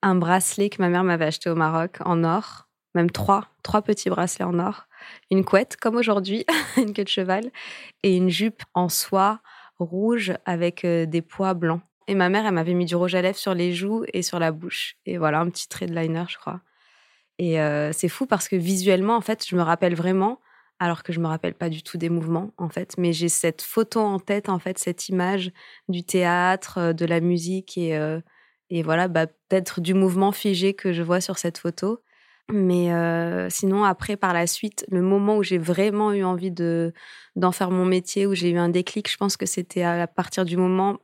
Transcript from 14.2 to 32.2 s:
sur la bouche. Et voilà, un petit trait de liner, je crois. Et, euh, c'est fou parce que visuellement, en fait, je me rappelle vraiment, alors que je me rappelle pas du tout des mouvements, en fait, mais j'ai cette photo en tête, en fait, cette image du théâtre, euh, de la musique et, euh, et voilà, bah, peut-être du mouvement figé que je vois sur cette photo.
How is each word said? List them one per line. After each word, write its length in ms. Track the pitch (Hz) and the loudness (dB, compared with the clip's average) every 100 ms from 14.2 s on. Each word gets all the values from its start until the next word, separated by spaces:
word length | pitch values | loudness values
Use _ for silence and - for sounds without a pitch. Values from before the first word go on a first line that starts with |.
sur 160 | 175 175 | -4 0
la 120 | 165 | -2
bouche. 460 | 160 175 - - - 190 | -2 -6 -8 -8 -10 -8
Et 120 | 180 | -2
voilà, 220 | 156 151 | 0 0
un 100 | 170 | -2
petit 200 | - - | -4 -10
trait 160 | - 175 | -8 -6
de 100 | 165 | -4
liner, 280 | 160 165 175 | -2 -2 -6
je 100 | - | -10
crois. 220 | - 180 - _ _ _ _ _ _ - | -12 -12 -14 _ _ _ _ _ _ -4
Et, 240 | 175 160 | 0 2
euh, 320 | 151 147 151 | 2 0 -2
c'est 160 | 160 175 | -2 -2
fou 160 | - 262 | -2 0
parce 240 | 202 - | 0 0
que 80 | 190 | -2
visuellement, 580 | 170 190 185 185 202 233 | 0 0 2 2 2 0
en 60 | |
fait, 260 | 190 220 - | 0 -6 -2
je 80 | 180 | 0
me 60 | |
rappelle 340 | 160 170 180 170 | 0 2 0 0
vraiment, 460 | 180 190 202 262 _ _ _ - | 0 2 0 -2 _ _ _ -4
alors 240 | 175 165 | -4 -2
que 120 | - | -4
je 80 | 170 | -4
me 60 | 165 | -2
rappelle 260 | 160 170 | -2 -4
pas 160 | - 165 | -4 -6
du 140 | 156 | -6
tout 140 | - 170 | -8 -6
des 120 | 170 | -2
mouvements, 420 | 170 160 165 202 - | -2 -2 -4 -4 -8
en 100 | 170 | -8
fait, 280 | - 185 - | -6 -8 -2
mais 160 | 175 | -2
j'ai 160 | 160 170 | 0 0
cette 320 | - 170 160 | 0 0 -2
photo 400 | - 226 226 226 | -4 -2 0 0
en 180 | 208 196 | 0 0
tête, 300 | - 202 202 | -2 -4 -2
en 100 | 180 | -4
fait, 180 | 190 185 | -4 -6
cette 300 | - 175 - | -6 -6 -4
image 460 | 185 180 196 185 - - - - | -2 0 -2 -4 -10 -20 -12 -6
du 160 | 175 | -4
théâtre, 720 | - 185 175 180 180 190 - 185 | -2 0 2 4 2 0 -2 -2
euh, 140 | 170 | 0
de 140 | 165 170 | 0 0
la 160 | 170 | 2
musique 560 | 170 175 170 190 - 185 | 2 0 -2 -6 -6 -4
et, 180 | 165 156 | -2 -2
euh, 240 | 151 160 - _ _ _ - | -2 -4 -10 _ _ _ -6
et 140 | 165 | -4
voilà, 240 | 156 160 185 | 0 2 2
bah, 200 | 165 160 | 2 0
peut-être 520 | - - 190 180 - | -4 -2 0 0 -2
du 140 | 170 | 2
mouvement 400 | 190 190 180 196 | 4 4 4 2
figé 400 | 202 208 180 190 | 2 0 0 0
que 180 | 196 190 | 0 -2
je 120 | 170 | -2
vois 180 | 165 180 | 0 0
sur 160 | 185 185 | 0 -4
cette 200 | 170 - | -6 -4
photo. 420 | 170 - 190 233 _ _ | -6 -4 -4 -4 _ _